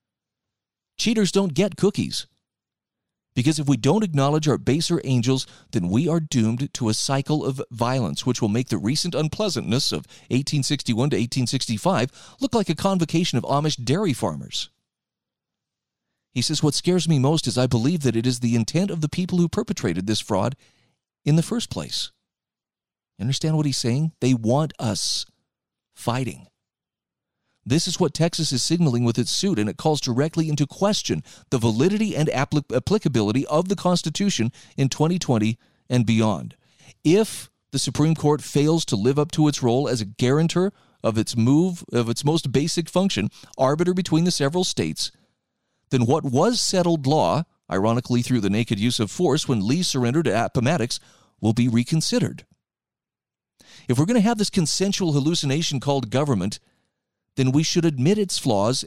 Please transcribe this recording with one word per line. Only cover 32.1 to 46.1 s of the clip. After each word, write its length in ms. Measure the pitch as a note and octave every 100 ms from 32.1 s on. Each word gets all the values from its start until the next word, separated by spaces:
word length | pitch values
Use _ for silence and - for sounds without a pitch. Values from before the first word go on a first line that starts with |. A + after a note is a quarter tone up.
| A2+
and 140 | D3+
appli-, 440 | B2+ C#3+ D3 -
applicability 680 | B2 - G#3 D#3+ A#2+ G#2 B2
of 240 | - D3+ F#3
the 80 | G3
Constitution 760 | F3+ F3+ E3 - G3+ - A#2 - - -
in 100 | C3+
twenty 300 | - D#3 F3+
twenty 400 | - A2+ G#2+ A#2 _ _ -
and 200 | B2 A2
beyond. 500 | A2 A2 E2 A#1 - _ _ - -
If 460 | D3+ G3 G#3+ - - _ _
the 80 | C3+
Supreme 360 | - - D#3
Court 260 | D#3 D3+ D3
fails 460 | - D3 D3+ E3 -
to 100 | G#2+
live 220 | A#2+ C#3+
up 120 | D3
to 160 | - D3+
its 140 | -
role 240 | B2 B2 C3
as 140 | B2
a 60 | G#2
guarantor 640 | - B2 D3 E3 F3 G3 - _ _
of 160 | A2+ A2
its 180 | - A#2
move, 480 | A#2 D3 F#3 F3 -
of 160 | A#2+ A#2
its 160 | A#2+
most 280 | C#3+ E3 C3+
basic 360 | B2+ D#3+ - D#3
function, 400 | F3+ F#3+ - G#3 - - -
arbiter 340 | C3 D#3 F3+
between 320 | F#3 F3 D#3+
the 60 | F3
several 340 | - C#3 F3+
states, 480 | F#3 - D#2+ D#2 - - _ _ _ _ _ _ _
then 160 | C3
what 180 | A#2